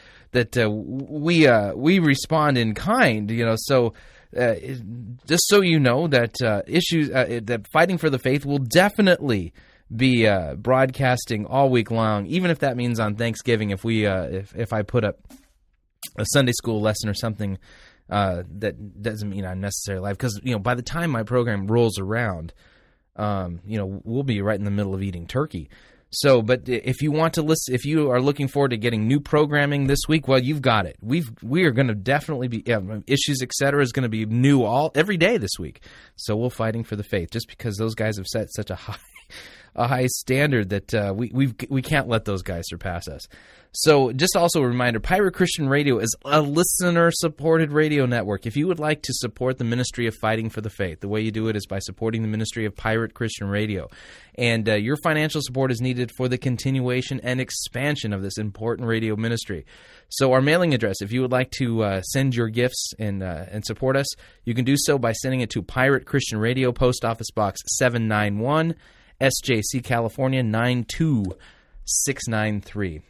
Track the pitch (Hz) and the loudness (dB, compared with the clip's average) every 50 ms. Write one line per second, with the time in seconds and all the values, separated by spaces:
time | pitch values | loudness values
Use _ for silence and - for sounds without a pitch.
0 | - - - - - _ - 123 117 - - 123 113 107 104 107 101 - 123 135 | -20 -20 -20 -20 -10 _ 0 0 0 2 2 2 2 2 0 -2 -6 -6 -8 -8
1 | 135 - 147 151 147 165 175 165 156 135 120 110 101 101 73 90 131 160 190 196 | -8 -8 -6 -4 0 2 6 8 8 8 8 6 4 2 0 0 4 4 4 6
2 | 165 147 135 - - - 160 160 151 147 139 123 113 110 104 - - 175 226 262 | 6 4 2 2 0 -2 0 2 4 4 4 4 2 0 0 -2 -2 0 2 4
3 | 233 147 110 110 104 104 113 117 117 113 110 110 - - 139 127 120 113 - - | 4 4 2 0 -2 -2 -2 0 2 2 0 0 0 2 2 4 4 2 -2 -6
4 | - - - - - _ - - 123 117 113 85 - - 135 123 110 95 117 120 | -16 -20 -20 -20 -20 _ -4 0 0 0 0 -2 -4 -10 -10 -10 -12 -12 -12 -12
5 | 120 98 123 - _ - 165 175 - - 208 202 190 175 165 156 139 123 - 139 | -12 -14 -14 -12 _ 0 0 0 2 4 6 6 6 6 4 4 4 4 4 2
6 | 170 165 139 123 120 113 - - 127 113 107 101 - - 113 175 - - 170 160 | 2 4 4 4 4 2 -2 -2 0 0 0 0 -2 0 0 0 0 2 2 0
7 | 147 131 - 131 127 87 117 117 107 107 120 113 - - - 156 170 185 185 160 | 0 0 2 0 0 0 -2 -4 -4 -4 -4 -6 -4 0 2 4 4 4 2 2
8 | - 156 135 127 - 131 135 143 135 139 143 143 131 113 - 170 185 202 - - | 0 0 0 2 2 2 0 0 0 0 -2 -2 0 2 4 6 6 6 6 4
9 | 208 185 175 - - 139 113 98 87 80 - - - _ _ _ _ - - 110 | 6 6 4 4 2 0 0 0 -2 -4 -10 -16 -20 _ _ _ _ -10 -2 2
10 | 131 131 127 117 113 107 101 95 85 73 67 82 104 120 131 131 135 131 131 - | 2 4 4 6 6 4 4 2 0 -4 -6 -6 0 2 2 4 4 2 0 0
11 | 139 127 127 120 - - 117 104 104 - 120 135 139 135 127 120 107 - 117 113 | 0 0 0 0 -2 -4 -4 -4 -4 -2 2 2 4 4 4 2 2 2 0 0
12 | 113 110 107 104 101 - 139 180 185 175 160 - - 139 123 123 120 123 117 110 | 2 2 0 0 -2 -2 -2 0 2 2 0 0 0 -2 -2 0 -2 -2 0 0
13 | 110 107 104 104 117 117 113 - - 123 117 107 107 101 98 95 - 117 113 110 | 0 -2 -2 -2 -2 -4 -4 -4 0 0 2 2 2 0 -2 -2 -2 0 0 2
14 | 107 101 95 95 85 64 87 95 101 - - - 117 - 113 107 104 - - 123 | 2 2 0 0 -2 -4 -6 -8 -8 -8 -8 -8 -6 -4 -2 -4 -2 0 0 0
15 | 107 101 - - - - - - _ _ _ _ _ _ _ _ _ _ _ _ | 0 0 -2 -6 -12 -20 -20 -20 _ _ _ _ _ _ _ _ _ _ _ _
16 | - - - - 113 - - 143 135 123 120 - - 120 110 107 107 107 107 - | -18 -12 -8 -6 -4 0 2 2 2 2 0 -2 -2 -4 -2 0 0 0 0 0
17 | - 107 101 - - 113 107 - 107 98 95 - _ - - - - - _ _ | -2 -4 -4 -4 -4 -6 -6 -4 -6 -6 -6 -8 _ -16 -20 -20 -20 -20 _ _
18 | _ - - - - 95 90 85 90 85 78 101 107 104 - - 104 101 - - | _ -4 -2 0 0 0 -2 -4 -6 -10 -10 -6 -6 -6 -6 -6 -12 -16 -12 -8
19 | 101 113 107 107 104 104 98 101 95 90 92 95 98 101 95 - - - 95 92 | -8 -6 -6 -6 -6 -6 -6 -6 -6 -6 -6 -6 -4 -4 -6 -6 -6 -6 -6 -4
20 | 92 101 101 - - 123 101 101 - 127 120 104 95 123 123 123 117 - - 170 | -4 -6 -6 -4 -4 -4 -4 -4 -4 -4 -2 -2 0 -2 -2 -2 -4 -6 -6 -4
21 | 170 165 135 113 110 - 123 127 120 117 107 101 95 101 110 120 117 110 95 101 | -2 -2 -2 -2 -2 -2 0 0 0 0 -2 -2 -2 0 2 4 4 2 0 -2
22 | 95 95 110 120 120 107 92 85 80 87 - _ _ _ _ _ _ _ _ _ | -4 -4 -2 -2 -2 -2 -4 -6 -8 -12 -14 _ _ _ _ _ _ _ _ _
23 | _ _ _ - 107 104 101 95 92 87 85 82 90 101 110 107 98 95 98 95 | _ _ _ -6 -4 -2 -2 -2 -4 -6 -8 -10 -10 -6 -6 -4 -4 -4 -6 -8
24 | - 110 117 135 143 135 113 101 98 104 107 98 104 104 101 101 104 98 98 95 | -8 -4 -4 -2 -2 0 -2 0 0 0 0 0 -2 -2 0 0 0 -2 -2 -2
25 | 98 98 87 87 85 - - 127 151 - - 87 76 - - - - _ _ _ | -4 -4 -4 -6 -8 -6 -4 -4 -4 -4 -6 -10 -12 -12 -16 -20 -20 _ _ _
26 | _ _ - - - 143 131 120 110 107 127 123 - 127 123 113 - 131 123 - | _ _ -6 0 4 6 6 6 6 4 0 0 0 -2 -4 -2 -2 -2 -4 -2
27 | 147 156 147 156 160 165 - 165 151 151 160 160 - - 127 120 - 143 156 160 | 0 0 2 2 2 2 2 0 2 2 2 0 0 -2 -2 -2 0 0 0 2
28 | 151 135 120 127 127 143 147 - 143 135 - 143 143 131 123 110 107 120 117 107 | 2 2 2 2 2 2 0 0 -2 -2 0 0 0 0 0 0 0 0 0 2
29 | 107 113 135 147 143 - - 151 156 147 147 147 143 143 143 143 139 135 139 139 | 2 2 2 2 0 2 2 2 2 2 2 2 2 2 0 0 2 2 2 0
30 | - - 156 160 143 - 135 131 127 131 156 147 127 127 113 107 95 - - - | 2 2 2 2 4 4 4 4 4 2 0 0 2 2 2 2 2 -2 -6 -10
31 | - 110 135 175 160 113 113 - - 113 139 175 185 151 113 123 135 123 107 104 | -6 -2 -2 -2 -2 -4 -8 -12 -8 -2 0 2 2 4 4 4 2 2 0 -2
32 | 95 123 139 143 - - 151 123 127 123 143 - - 117 117 107 92 95 107 107 | 0 0 0 0 0 -4 -6 -4 -4 -4 -4 -4 -2 -2 -2 -2 -2 -4 -8 -8
33 | - - 135 139 - - 143 127 127 123 - - 139 139 143 143 139 123 123 135 | -4 0 0 2 2 0 -2 -2 -2 -4 -2 0 0 2 2 2 2 0 0 -2
34 | 127 117 107 110 110 110 113 120 127 139 143 135 120 104 117 135 151 156 - 143 | -2 -2 -2 -2 -2 0 2 4 6 6 6 6 4 4 2 2 0 2 2 2
35 | - 208 202 160 165 202 247 190 107 - - - 87 69 - - - - - - | 2 2 2 2 2 2 2 2 0 -2 -4 -6 -8 -10 -12 -16 -20 -20 -20 -20
36 | - - _ - - - 107 107 120 123 - - 113 110 110 117 113 - 110 104 | -20 -20 _ -10 -4 -4 -2 0 -2 -2 -2 -2 -2 -2 -2 -4 -4 -6 -6 -8
37 | 101 - - 98 85 - - 117 - - - - - 117 101 95 110 113 107 - | -6 -2 -2 -2 -2 -2 -6 -8 -8 -8 -12 -8 -6 -6 -4 -2 -2 -4 -2 -2
38 | 107 110 107 104 92 - - 110 104 - - - 104 - 92 - - - 101 - | -2 -2 -2 -4 -6 -6 -4 -6 -6 -6 -6 -8 -8 -6 -8 -10 -10 -12 -14 -14
39 | - - - - - - - - - - - - - - - - 120 120 135 127 | -14 -20 -20 -20 -20 -20 -20 -20 -20 -20 -20 -20 -20 -10 -4 -2 0 0 2 2
40 | 127 123 - - - - 131 135 147 151 135 117 104 92 101 101 - - - 110 | 0 0 -2 -2 -2 0 2 2 4 4 4 2 2 0 -2 -4 -4 -2 -2 -2
41 | 101 101 98 104 123 - - 127 139 131 113 - - - 139 131 127 - 156 139 | 0 0 -2 -4 -4 -2 0 2 0 0 0 -4 -8 -4 -4 -2 -2 0 0 0
42 | 123 117 117 110 - 107 98 92 92 - 90 82 82 - 85 90 - 95 87 85 | 0 2 0 0 0 0 -4 -4 -2 -4 -6 -6 -6 -8 -10 -8 -8 -6 -6 -6
43 | - - 71 67 - - - - - - - - - _ - - - 156 151 143 | -8 -10 -12 -14 -16 -20 -20 -20 -20 -20 -20 -20 -20 _ -8 0 4 6 6 6
44 | 135 120 120 131 165 185 - 196 175 175 - 160 135 123 120 123 123 123 113 110 | 6 2 2 0 0 2 2 4 2 4 4 2 2 2 2 2 0 0 0 0
45 | - - 180 196 208 185 175 - 185 170 - - 143 135 139 147 147 143 123 107 | -2 0 2 2 2 2 2 2 0 0 0 0 0 0 2 2 2 2 2 2
46 | 104 117 - - - 143 143 156 151 143 143 160 180 - - - 180 180 170 170 | 0 -2 -4 -6 -4 0 2 2 2 2 2 2 2 2 0 0 0 2 4 4
47 | 170 170 165 - - 160 151 - 139 165 160 165 160 147 143 151 156 151 151 143 | 4 4 2 2 -2 -4 -4 -2 0 2 2 4 2 2 2 2 2 2 2 2
48 | 131 123 120 117 95 101 101 95 - 117 104 139 151 185 175 156 151 151 156 156 | 2 2 2 0 -2 -2 -4 -4 -4 -4 -2 -2 0 0 0 -2 0 -2 -2 -2
49 | - - - - - 113 - - 127 127 131 - 123 113 117 123 123 - - - | -4 -6 -6 -4 -6 -6 -6 -4 -2 -2 -2 -2 -2 -2 0 0 -2 -2 -2 -2
50 | 120 113 - - - 110 110 113 113 110 - 113 104 107 - - 98 87 78 - | -2 -2 -2 -2 -2 -2 0 0 -2 -6 -6 -6 -8 -8 -6 -4 -6 -6 -6 -6
51 | - 98 104 110 110 113 107 110 110 113 107 104 101 - 95 98 - - 95 - | -6 -4 -4 -2 -2 -2 -2 -2 -2 -2 -2 -2 -4 -6 -6 -8 -8 -8 -8 -6
52 | 113 113 113 113 113 107 107 107 110 107 - 117 110 104 - - - 113 110 113 | -4 -2 -2 -2 -2 -2 -2 -2 -4 -4 -4 -4 -4 -4 -4 -4 -2 -2 0 0
53 | 113 104 - - 117 110 - - 104 98 101 104 107 107 101 90 69 - - - | -2 -4 -6 -6 -6 -6 -6 -6 -4 -2 -2 -2 -2 -2 -4 -6 -8 -10 -16 -20
54 | - - - - - - _ - 123 117 117 113 107 110 107 104 104 120 151 147 | -20 -20 -20 -20 -20 -16 _ -2 0 0 0 0 2 2 0 0 0 0 -2 -2
55 | - 170 156 151 151 156 - 156 135 - 123 131 135 131 123 110 123 127 127 123 | 0 0 0 0 0 -2 -2 -4 -6 -4 -2 -2 0 0 0 0 -2 -2 -2 -2
56 | 123 113 - - 127 127 127 123 - 135 123 110 - 135 131 131 123 127 123 127 | -4 -6 -4 -4 -2 -2 -2 -2 -2 -2 -2 -2 -2 -2 -2 0 0 0 -2 -2
57 | 127 - 139 127 - 123 127 127 127 - - - - - - 123 135 147 147 139 | -2 -4 -6 -6 -4 -4 -4 -4 -4 -6 -6 -10 -10 -8 -6 -4 -2 -2 -2 -2
58 | - 107 104 95 98 98 - - 107 104 98 - 110 117 117 87 123 113 113 110 | -4 -4 -4 -4 -4 -6 -6 -6 -6 -6 -6 -6 -4 -4 -4 -4 -2 -2 -2 0
59 | 113 110 107 104 113 117 117 113 - - 98 80 - - - - - - - - | 0 -2 -2 -2 -2 -2 -2 -4 -4 -6 -10 -10 -10 -14 -20 -20 -20 -20 -20 -20
60 | _ - - - 139 131 127 131 135 147 156 180 180 165 139 117 113 101 95 - | _ -10 -2 0 2 4 4 4 4 4 4 4 4 2 2 2 0 0 -2 -2
61 | 98 104 113 127 131 123 127 127 131 - - - 135 120 113 110 107 101 98 95 | -6 -4 -2 -2 0 0 0 0 -2 -2 -4 -4 -2 0 0 0 0 0 0 -2
62 | 95 - - 139 135 135 120 117 117 110 110 120 120 127 - - - - - - | -4 -2 -2 0 0 0 2 0 0 -2 0 0 0 0 0 -4 -8 -8 -8 -6
63 | 110 104 101 95 95 92 85 76 95 - - 107 - - 110 - 135 131 131 139 | -6 -4 -4 -4 -6 -6 -6 -8 -10 -10 -10 -10 -8 -8 -6 -4 -2 0 0 0
64 | 139 - - - - - _ _ - 120 117 120 123 127 139 139 - - 139 - | 0 -4 -6 -12 -14 -20 _ _ -6 -4 -2 -2 2 2 2 2 2 2 2 2
65 | 117 117 110 - - 131 131 127 120 107 - 113 90 - - 127 127 135 139 127 | 2 0 -2 -2 -4 -4 -2 -2 -4 -4 -4 -6 -6 -4 -2 0 2 2 2 0
66 | - - - 139 127 - 113 107 107 117 127 131 131 123 117 - 131 123 123 - | 0 -2 -2 -2 -2 -2 -2 -2 0 0 0 0 0 0 0 2 2 2 2 0
67 | - 113 117 - 113 - - 110 104 98 - - - - - - 131 123 120 120 | -2 -4 -4 -4 -6 -8 -2 -2 -2 -2 -2 -4 -8 -6 -2 0 0 0 2 0
68 | 113 110 107 104 107 104 101 104 113 131 147 160 160 165 165 - _ - _ _ | 0 0 2 2 0 0 0 -2 -2 0 0 0 0 0 -2 -6 _ -20 _ _
69 | _ _ _ - 135 135 - - - 135 127 107 104 - - 127 117 - 127 117 | _ _ _ 0 0 0 0 0 0 0 0 0 0 -2 -4 -4 -2 -2 -2 0
70 | 117 110 - - 131 131 135 131 123 110 107 110 120 123 123 123 113 - - - | 0 -2 -2 -2 -2 0 0 0 0 0 0 0 2 2 0 0 -2 -4 -2 -2
71 | 165 160 143 110 101 90 - - - - - _ _ _ - - - - - - | 0 2 2 0 0 -2 -6 -10 -16 -20 -20 _ _ _ -20 -14 -8 -4 -2 -2
72 | - 139 135 - - 120 110 107 107 107 104 101 - - - 104 101 90 78 71 | 0 -2 -2 -4 -4 -4 -2 0 0 0 -2 -4 -6 -8 -6 -4 -4 -4 -4 -8
73 | - - | -14 -12